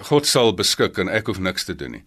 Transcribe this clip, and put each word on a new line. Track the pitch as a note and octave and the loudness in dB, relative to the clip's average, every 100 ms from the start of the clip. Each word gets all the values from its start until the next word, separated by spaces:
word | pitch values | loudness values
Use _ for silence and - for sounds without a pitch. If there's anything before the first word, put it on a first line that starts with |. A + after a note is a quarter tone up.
God | - D3 D3 | 2 2 4
sal | C#3 A#2 | 4 4
beskik | F2+ G2 - G#2 - | 2 0 2 0 0
en | F#2 | -2
ek | G#2+ G#2+ | -2 -2
hoef | F#2+ | -4
niks | F#2 F2+ | -4 -4
te | - | -6
doen | D#2+ C2+ | -8 -10
nie." | A1+ | -14